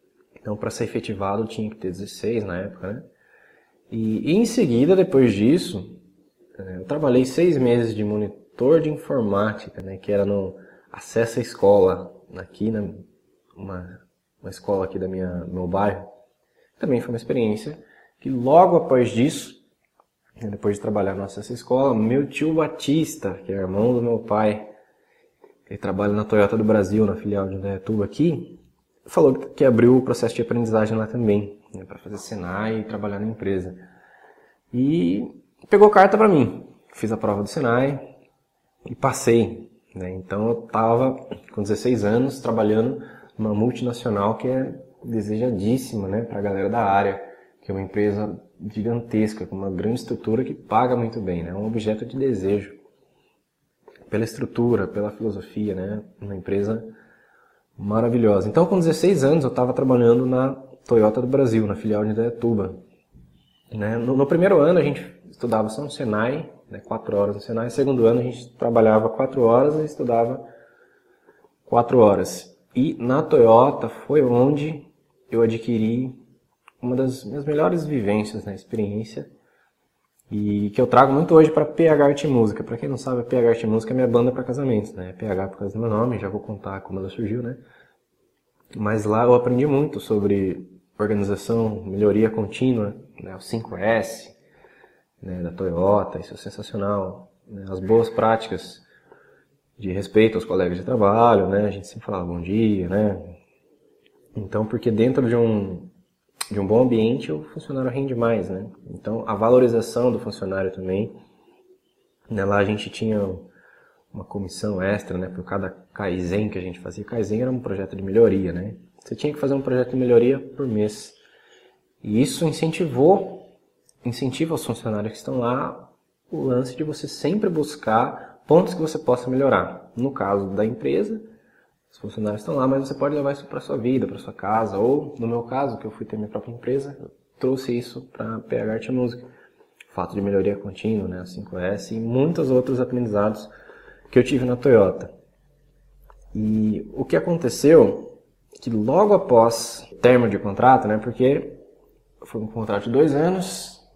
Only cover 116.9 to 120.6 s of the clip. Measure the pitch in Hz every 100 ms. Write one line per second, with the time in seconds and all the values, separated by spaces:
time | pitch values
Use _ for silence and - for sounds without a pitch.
116.9 | 90 104 117 98 110 127 123 113 98 95
117.9 | 95 95 107 110 95 90 87 104 - _
118.9 | _ - 131 147 147 139 139 135 127 123
119.9 | 127 123 117 123 135 - -